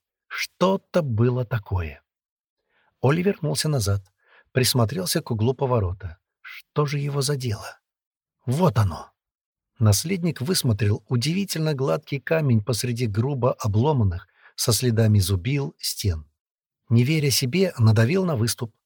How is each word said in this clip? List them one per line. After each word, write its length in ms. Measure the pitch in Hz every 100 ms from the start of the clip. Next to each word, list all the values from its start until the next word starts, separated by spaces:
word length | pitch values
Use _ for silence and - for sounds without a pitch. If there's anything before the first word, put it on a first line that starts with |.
| _ _ -
что-то 760 | - - - 185 196 _ 180
было 440 | 143 107 123 123 123
такое. 580 | 113 - 92 78 67 _ _ _ _ _ _ _ _ _ _
Оля 240 | 123 165
вернулся 440 | 190 - 151 151 156
назад, 360 | 139 98 101 - _ _ _ _
присмотрелся 720 | 127 123 127 110 160 87 165
к 80 | -
углу 240 | 110 113 127
поворота. 640 | 135 120 92 92 90 - _ _
Что 440 | - - - - 147
же 140 | 143
его 240 | 143 139
задело? 560 | 135 143 123 104 - - _ _ _ _ _ _ -
Вот 320 | 143 175 113
оно! 320 | 95 - - _ _ _ _ _ _ -
Наследник 600 | 107 101 160 190 170 -
высмотрел 640 | 135 185 127 104 101 - -
удивительно 640 | 123 139 185 196 160 156
гладкий 460 | 135 139 160 - 135
камень 440 | - 160 143 110
посреди 440 | 104 117 123 117 120
грубо 460 | 101 135 135 123
обломанных, 720 | - 104 104 143 139 101 87 - _ - -
со 180 | -
следами 440 | 107 127 110 110 104
зубил, 560 | 90 95 90 139 139 -
стен. 480 | - - 98 80 - _ _ _ _ _ -
Не 140 | 117 123
веря 260 | 160 143
себе, 420 | - 127 175 185 -
надавил 480 | 110 110 113 190 180
на 100 | 123
выступ. 400 | 113 - 110 _